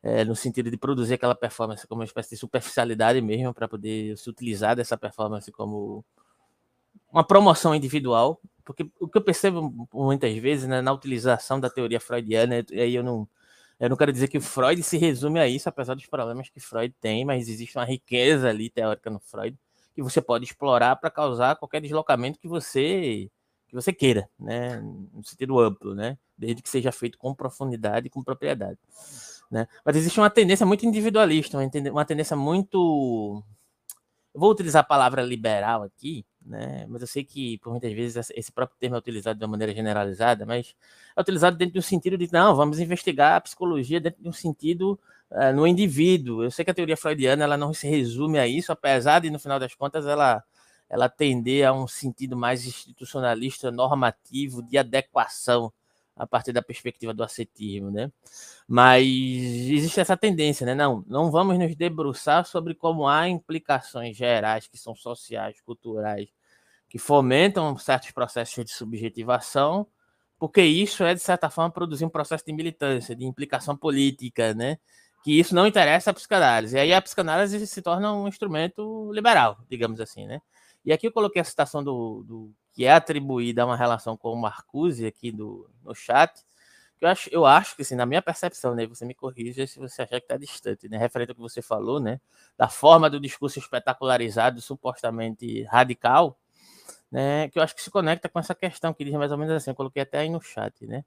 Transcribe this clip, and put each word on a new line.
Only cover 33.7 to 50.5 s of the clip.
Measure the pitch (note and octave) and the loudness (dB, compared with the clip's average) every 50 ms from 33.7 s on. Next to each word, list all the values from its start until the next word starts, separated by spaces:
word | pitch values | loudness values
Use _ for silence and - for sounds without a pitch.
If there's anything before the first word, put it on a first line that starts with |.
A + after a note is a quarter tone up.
| _ _ _ - - _ _ _ _ _ _ _ _ | _ _ _ -20 -20 _ _ _ _ _ _ _ _
eu | C#3+ | 4
vou | E3 G#3 | 4 4
utilizar | G#3+ G#3+ F#3 D#3+ C#3+ D#3 | 4 4 0 4 6 4
a | C#3 | 6
palavra | - D3 C#3 C3 B2 C3 C3 B2 | 6 4 4 4 4 2 0 -2
liberal | B2 B2 A2+ A2 A2+ G#2+ G2+ G2+ A2 A#2 A2 | -2 -4 -2 0 0 0 0 0 0 -2 -2
aqui, | G#2 F#2+ _ _ C3 C#3+ E3 A#2+ G2+ _ _ _ _ - | -4 -10 _ _ -12 -10 -10 -10 -14 _ _ _ _ -16
né? | A#2 G#2+ A2+ C3 C#3 C3 G#2+ A2 | -12 -10 -10 -10 -10 -12 -12 -12
Mas | A#2 A#2 | -12 -12
eu | B2 | -12
sei | A#2+ - C#3+ C3+ | -8 -8 -8 -8
que, | _ - C#3 C3+ A#2+ A2+ G2+ | _ -10 -10 -8 -8 -8 -10
por | _ A#2 | _ -8
muitas | A#2 A#2+ A#2+ A#2 G#2 | -8 -6 -6 -6 -4
vezes, | G#2+ A#2+ A#2+ A2+ | -4 -6 -6 -6
essa, | A#2+ A#2 - - | -8 -10 -8 -10
esse | - - - | -12 -12 -10
próprio | _ - B2+ - _ _ | _ -4 -4 -4 _ _
termo | B2+ B2 B2 | -6 -4 -4
é | A#2 | -6
utilizado | _ B2 A#2 G#2+ G2 A2+ A2 | _ -8 -10 -6 -4 -6 -6
de | G#2 G#2+ | -4 -6
uma | G#2+ | -6
maneira | G#2+ G#2 A2 G#2+ G2 | -4 -4 -4 -4 -4
generalizada, | G#2+ A2 G#2+ G#2 G#2 G2+ G2 F#2+ F#2 A2+ A#2+ A#2 G#2 G#2 | -4 -4 -2 -2 -2 -2 -4 -2 2 4 4 4 2 0
mas | G#2+ A#2 B2 A#2+ - _ _ _ _ _ _ - _ _ | -6 -6 -6 -6 -8 _ _ _ _ _ _ -20 _ _
é | - | -2
utilizado | F3+ - F#3+ D#3+ E3 F3+ F3 | 0 0 2 4 4 4 4
dentro | D#3+ F3+ F3 F3 | 2 -2 -2 -2
do | F#3+ | -4
sentido | E3+ - G3 E3+ - F#3 F#3 | -2 -2 -2 -2 0 -2 -2
de, | F3+ F3+ E3 E3+ | -2 -2 2 4
"Não, | E3 F#3 G#3+ E3+ | 6 6 6 6
vamos | C3+ D3 D3 D3+ D#3 | 6 4 2 2 -2
investigar | F3 E3 F3+ F3 - F#3+ D3+ C3 - D#3 E3+ | -2 -4 -4 -2 -2 -2 2 6 6 6 6
a | E3+ | 4
psicologia | - - - _ F#3+ F3 E3 C#3+ B2+ B2+ D#3+ E3+ | 0 -4 -10 _ -2 -2 0 -2 -2 -2 -4 -2
dentro | D3+ E3+ E3+ _ | -2 -4 -6 _
de | - | -14
um | E3+ E3 | -14 -14
sentido, | - - E3 D3 _ - D#3 F3 F3 F#3+ G3 G3+ - _ _ _ _ _ _ | -6 -6 -6 -6 _ -2 -2 -2 0 -2 -2 -2 -4 _ _ _ _ _ _
eh, | - - C3+ C3 C3+ | -2 2 2 4 4
no | C#3+ D#3 | 4 4
indivíduo." | E3+ F3+ F3+ G#3 F3+ C3+ C#3 D#3+ F3+ F#3 E3+ C3+ B2 A2+ A2 A#2 | 4 4 4 2 0 2 4 4 4 4 4 2 -4 -4 -2 -2
Eu | B2 | -4
sei | - - E3 | -2 -2 -2
que | - | -2
a | F3 | -2
teoria | - E3+ D#3 D#3+ | -2 -2 -2 -2
freudiana, | - - D#3+ D3+ D3 C3 B2+ C#3 D3 D3+ | -2 -2 -4 -2 0 2 2 2 2 2
ela | D3 D3 | 0 0
não | C#3+ D3 D3 D#3 | 0 -2 -4 -6
se | - - | -6 -4
resume | C#3+ D3+ D3 B2+ A#2 A#2 B2+ D3 D#3 D#3 D3 | 0 0 0 0 -2 -2 -4 -2 0 2 2
a | B2+ | 2
isso, | A#2+ B2 D#3+ F3 - | 2 0 -2 -4 -4
apesar | D#3+ _ - C#3+ C3+ B2+ A#2+ D3 D3+ F3 | -8 _ 0 2 2 2 4 4 4 4
de, | E3 D#3 | 4 0
no | D3+ C#3+ | -6 -8
final | - D3 C#3 C3+ | -6 -4 -4 -4
das | C3 A#2+ - | -4 -8 -8
contas, | _ C#3 C#3+ - D#3+ D3 | _ -8 -6 -4 -4 -2
ela, | C#3+ D3 D3 C#3+ C3 A#2 G#2+ _ _ | -2 2 4 4 4 4 2 _ _